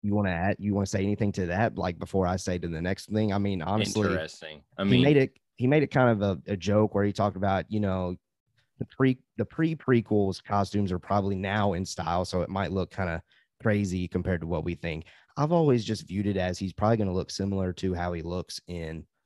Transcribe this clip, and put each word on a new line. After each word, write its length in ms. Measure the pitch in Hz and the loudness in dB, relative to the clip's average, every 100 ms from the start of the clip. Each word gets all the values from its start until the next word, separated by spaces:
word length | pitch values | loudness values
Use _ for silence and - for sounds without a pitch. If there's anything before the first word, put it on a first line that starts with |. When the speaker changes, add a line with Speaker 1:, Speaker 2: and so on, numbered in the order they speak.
Speaker 1:
you 120 | 104 | 0
wanna 160 | 104 98 | 0 0
add, 260 | 85 95 - | 0 0 0
you 140 | 101 | -2
wanna 120 | 101 95 | 0 0
say 160 | 101 | 0
anything 300 | 98 104 104 | 0 0 0
to 140 | 98 90 | 0 -2
that? 300 | 90 113 - | 0 0 0
Like, 220 | 90 82 | -4 -4
before 280 | 85 98 90 | -4 0 0
I 100 | 92 | 0
say 220 | - 90 | -2 -4
to 100 | 87 | -4
the 120 | 80 | -4
next 240 | 87 98 - | -4 -4 -2
thing, 240 | 107 107 | 0 0
I 60 | 98 | 0
mean, 240 | 101 95 | 0 -2
honestly, 460 | 80 104 98 104 98 | -2 -2 0 0 0
Speaker 2:
Interesting. 540 | 87 78 - 80 78 _ - | 0 -4 -12 -16 -18 _ -4
I 60 | |
Speaker 1:
he 60 | 98 | 2
Speaker 2:
mean 120 | 123 | 6
Speaker 1:
made 140 | 135 147 | 6 6
it, 160 | 135 _ _ _ | 4 _ _ _
he 100 | 123 | 2
made 160 | 151 | 2
it 80 | 139 | 2
kind 200 | 143 127 | 4 4
of 120 | 107 | 4
a, 300 | 101 92 - | 2 0 -4
a 40 | 98 | -4
joke 380 | 87 104 107 | 2 4 4
where 100 | 101 | 2
he 80 | 101 | 0
talked 240 | 98 104 95 | 2 0 0
about, 340 | 98 95 82 | 0 0 0
you 100 | 107 | -2
know, 360 | 101 92 90 92 _ _ _ _ _ _ | 0 0 -2 -6 _ _ _ _ _ _
the 60 | - | -14
pre-, 320 | - 135 127 _ - | 2 2 2 _ -8
the 60 | |
pre-prequels 1000 | 110 - 165 160 - 123 107 107 98 90 | -6 -2 -2 0 2 2 4 2 2 -2
costumes 500 | - 101 98 104 98 | -2 -2 0 0 0
are 60 | 90 | -2
probably 380 | - 101 98 95 | 0 0 2 -2
now 360 | 95 104 101 | -2 0 0
in 120 | 87 | -2
style, 400 | 92 - 82 87 | -4 -6 -2 -2
so 180 | 95 92 | -2 -2
it 60 | 92 | -2
might 220 | 95 90 | -4 -2
look 200 | 95 87 | -4 -4
kinda 300 | - 90 82 - _ _ _ | -4 -4 -4 -10 _ _ _
crazy 460 | 113 104 101 92 90 | 0 0 0 -2 -4
compared 320 | 92 90 90 | -4 -2 -4
to 60 | 82 | -2
what 180 | 85 | -4
we 100 | 80 | -4
think. 300 | 85 85 80 - - _ - | -6 -6 -6 -10 -20 _ -4
I've 160 | 147 | 0
always 320 | 170 151 123 | 2 4 2
just 220 | 104 110 - | 2 -6 -4
viewed 200 | 92 104 | -4 -2
it 100 | 95 | 0
as 220 | 90 90 | -2 -2
he's 140 | 95 | -6
probably 220 | - 107 113 | 0 2 2
gonna 140 | 101 | 2
look 160 | 90 - | -2 -4
similar 420 | - 98 98 92 | -4 -2 0 -2
to 200 | 90 95 | -2 -2
how 180 | 87 87 | -2 -4
he 100 | 87 | -4
looks 380 | 82 90 85 - - | -6 -6 -8 -12 -10
in 380 | 87 80 80 76 _ | -10 -8 -10 -14 _